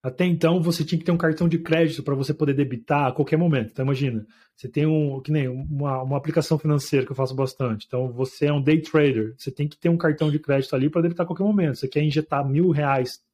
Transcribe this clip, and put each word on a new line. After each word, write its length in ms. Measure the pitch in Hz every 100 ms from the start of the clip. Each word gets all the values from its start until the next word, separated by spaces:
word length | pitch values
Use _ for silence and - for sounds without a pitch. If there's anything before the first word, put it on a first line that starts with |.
até 220 | 131 - 180
então 360 | 165 165 180
você 220 | 170 170
tinha 160 | 151 165
que 60 | -
ter 60 |
um 60 | 170
cartão 300 | 160 160 175
de 120 | 165
crédito 440 | 170 160 165 156
pra 100 | 131
você 200 | 139 139
poder 200 | 151 151
debitar 540 | 135 135 117 - 147 135
a 40 |
qualquer 260 | 123 139 156
momento. 340 | 175 139 110
Então, 120 | -
imagina, 420 | 135 131 139 113 104 _ _ _
você 120 | 131
tem 180 | 147 156
um, 340 | 156 147 135
que 100 | 131
nem 160 | 151 131
uma, 540 | 127 147 143 143 131
uma 160 | 131 143
aplicação 400 | 151 160 151 156
financeira 480 | 151 147 - 139 127
que 60 |
eu 40 | 135
faço 200 | 131 131
bastante. 500 | 135 - 127 107 -
Então, 240 | 127 127
você 340 | 120 131 - 147
é 80 |
um 80 | 147
day 200 | 139 160
trader, 540 | 156 156 147 117 110 120
você 140 | -
tem 160 | 135 147
que 100 | -
ter 120 | 170
um 80 | 170
cartão 340 | 165 151 156
de 80 | 151
crédito 360 | 151 139 135 135
ali 140 | 143
pra 120 | 160
debitar 240 | 170 170 175
a 20 |
qualquer 160 | 175
momento. 340 | 202 202 160 120
Você 100 | 131
quer 160 | 147
injetar 440 | 151 147 156 139 139
mil 220 | 139 180
reais 500 | 147 147 135 127 - _